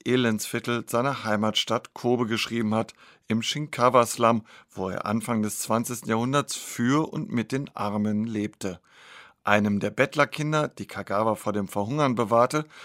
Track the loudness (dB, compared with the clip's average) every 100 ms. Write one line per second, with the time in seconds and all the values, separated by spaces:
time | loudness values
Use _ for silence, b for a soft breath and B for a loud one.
0 | 0 2 2 0 -4 -6 -2 -4 -2 -2
1 | 0 -2 -2 0 0 0 0 -2 -4 -4
2 | 0 2 0 -2 -2 -2 0 0 -2 -8
3 | b b b -2 -2 -4 -6 2 4 6
4 | 4 4 4 4 0 B B -6 -4 -4
5 | -4 -4 -2 -2 -2 -4 -2 -2 -2 -6
6 | -2 -2 0 0 -2 -6 -8 -2 2 2
7 | 0 -4 -4 -4 -2 -4 -6 -6 -4 -2
8 | 0 0 -2 -4 -6 -6 -8 -8 B B
9 | B B B B 2 4 4 0 0 0
10 | 0 2 0 0 -2 0 -2 -6 -12 -10
11 | -2 0 2 0 0 -2 -2 -2 -2 0
12 | 2 2 2 4 4 2 -6 B